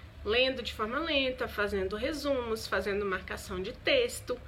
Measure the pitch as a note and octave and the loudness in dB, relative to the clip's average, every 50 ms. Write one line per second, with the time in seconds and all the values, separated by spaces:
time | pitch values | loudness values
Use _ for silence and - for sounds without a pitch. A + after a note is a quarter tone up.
0 | - - - - - G3+ A3 B3 C4 C4 C4+ A#3 G#3+ - - - A3 G#3+ B3 C#4+ | -16 -16 -14 -6 -2 2 4 6 6 4 4 0 -4 -6 -4 -2 -2 -2 0 -2
1 | E4 E4 D4+ C#4 C4+ B3+ B3+ - A#3+ A3 - G#3+ G#3 G3+ G3+ G3 F#3+ F#3+ G#3 G#3+ | 0 2 2 2 2 2 0 0 -2 -2 0 0 0 2 2 0 0 0 0 -2
2 | A#3 D4+ D#4+ C#4 C#4 C#4+ C#4 B3+ A#3+ A3+ A3 A3 - - G#3+ F#3+ G3 G#3 G3 G3+ | -2 -2 -2 -2 0 0 2 2 0 0 -2 -2 -2 0 0 0 0 0 0 0
3 | G#3 G3 F#3 F#3 F#3 - G#3 - - - G3 F#3 F#3 A3 B3+ - - E4+ C#4+ C4 | 0 0 -2 -2 -4 -6 -8 -8 -6 -6 -4 -4 -4 -4 -6 -2 2 4 4 4
4 | A#3 A#3+ - - - - B3 B3 - | 4 2 0 -4 -6 -4 -4 -6 -6